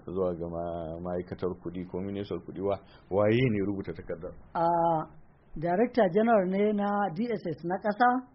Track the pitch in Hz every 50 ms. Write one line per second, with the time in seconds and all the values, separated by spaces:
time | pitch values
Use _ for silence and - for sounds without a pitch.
0 | - - 87 92 92 90 90 80 85 85 85 82 85 87 85 85 85 78 82 85
1 | 87 90 90 90 87 - - - - 90 90 - - 87 85 92 90 85 - 90
2 | 95 98 101 101 101 98 92 82 - - - 85 92 101 98 95 - - - -
3 | - - 90 98 104 107 110 120 131 131 107 104 95 98 101 95 95 - 82 87
4 | 90 - 87 80 85 87 - - - - - 175 165 170 170 170 165 170 165 156
5 | 156 - - - - - - _ _ - - 160 151 170 175 185 233 247 247 254
6 | 214 180 160 202 220 233 233 208 185 180 190 196 208 214 214 202 202 202 202 202
7 | 208 190 160 165 226 240 226 196 - 175 156 - - 170 180 196 - 214 202 -
8 | 247 247 247 254 254 - -